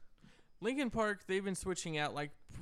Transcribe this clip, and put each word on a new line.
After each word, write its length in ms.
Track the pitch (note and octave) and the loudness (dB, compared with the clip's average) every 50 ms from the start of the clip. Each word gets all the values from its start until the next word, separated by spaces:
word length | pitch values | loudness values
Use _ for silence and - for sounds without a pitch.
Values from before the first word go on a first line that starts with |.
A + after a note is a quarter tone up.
| - - - - - - - - - - - - | -16 -16 -18 -18 -20 -20 -20 -20 -20 -20 -10 -2
Linkin 300 | F3+ A3+ C4 D4 C#4 A3+ | 0 0 2 2 2 2
Park, 360 | - A3+ A3 G#3 G3+ F#3 - - | 2 2 4 2 2 0 0 2
they've 160 | F#3 G3 G3 | 2 2 2
been 100 | G3 F#3 | 2 0
switching 420 | - - F#3+ F3+ - - E3+ D#3 D3+ | 0 0 -2 -2 -2 -2 -2 0 2
out, 160 | D3+ C3+ G2+ | 0 0 0
like, 160 | D3 D3 D3 - - - - - - | -2 -4 -4 -6 -10 -14 -12 -10 -4